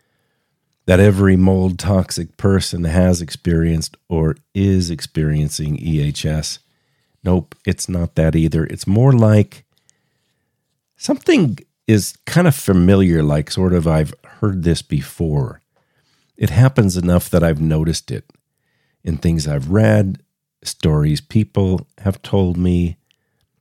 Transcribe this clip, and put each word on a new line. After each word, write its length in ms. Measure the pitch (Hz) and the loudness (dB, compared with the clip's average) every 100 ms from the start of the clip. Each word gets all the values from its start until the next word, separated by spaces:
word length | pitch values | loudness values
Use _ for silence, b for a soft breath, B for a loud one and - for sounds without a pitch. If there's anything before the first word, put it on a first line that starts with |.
| _ _ _ _ _ _ _ _ - | _ _ _ _ _ _ _ _ 2
that 120 | 90 | 4
every 380 | 104 95 98 92 | 4 4 4 4
mold 420 | 95 95 92 87 | 4 2 0 -4
toxic 560 | 92 95 90 - 82 - | -2 -2 -2 -6 -12 -4
person 480 | 98 95 - 87 | 0 0 -2 -4
has 380 | 85 87 92 87 | -2 2 2 0
experienced 760 | 80 - 87 82 82 82 - _ - | -4 -8 -2 0 0 -2 -6 _ -8
or 260 | 82 80 - _ | -2 -2 -4 _
is 380 | 98 98 95 85 | -2 0 2 -2
experiencing 880 | 80 - 80 76 76 73 - 76 73 | -6 -8 -4 -2 -2 -4 -6 -6 -6
E 220 | 82 78 | -4 -2
H 240 | 73 71 80 | -2 -4 -4
S. 340 | 76 - - _ _ _ _ _ _ 98 | -4 -6 -12 _ _ _ _ _ _ -2
Nope, 300 | 87 78 - - | -2 -2 -8 -6
it's 220 | 90 - | -6 -4
not 280 | 90 85 - | -4 -4 -2
that 200 | 80 80 | 0 2
either. 300 | 80 80 78 | 0 -2 -4
It's 200 | - - | -6 -2
more 280 | 107 131 | 2 4
like 500 | 123 110 107 - - _ _ _ _ _ _ _ _ _ _ _ _ _ _ | 4 4 4 2 -4 _ _ _ _ _ _ _ _ _ _ _ _ _ _
something 600 | - 285 - 302 143 - - _ - | -6 -4 0 2 2 -2 -12 _ 0
is 300 | 107 - - - | 2 0 -8 -4
kind 220 | 160 180 | 0 2
of 80 | - | 0
familiar, 680 | - 92 87 98 92 82 | 0 2 4 4 4 2
like 260 | 73 76 73 | 0 -2 -4
sort 220 | - 92 | -4 -2
of 160 | 87 82 | 0 0
I've 260 | 78 73 - - | 0 -2 -6 -20
heard 380 | - 107 95 | -6 -4 -2
this 180 | 85 78 | -2 -2
before. 800 | - 73 67 - 82 73 62 - _ _ _ _ _ _ _ - | -4 -6 -6 -6 -4 -2 -4 -8 _ _ _ _ _ _ _ -6
It 140 | 139 | -2
happens 480 | 85 131 131 101 90 | 2 2 4 0 0
enough 320 | 87 87 - | 0 0 0
that 140 | 90 | 0
I've 180 | 85 76 | 0 0
noticed 500 | 80 78 80 78 - | -2 0 -2 -4 -8
it 140 | - - _ _ _ _ _ _ _ | -12 -14 _ _ _ _ _ _ _
in 140 | 85 73 | -8 -4
things 300 | 85 82 73 | -2 -2 -2
I've 220 | 71 67 | -6 -2
read, 520 | 101 110 107 95 - _ _ _ _ | 0 2 2 0 -6 _ _ _ _
stories 580 | - - 80 76 76 73 | -16 -4 -2 0 0 -2
people 680 | - 110 104 104 95 92 - - | -2 -2 -2 -2 -2 -2 -6 -8
have 220 | 101 95 | -6 -6
told 360 | - 98 92 87 | -4 -2 0 0
me, 400 | 90 87 87 - _ _ _ _ _ _ | 0 0 -2 -6 _ _ _ _ _ _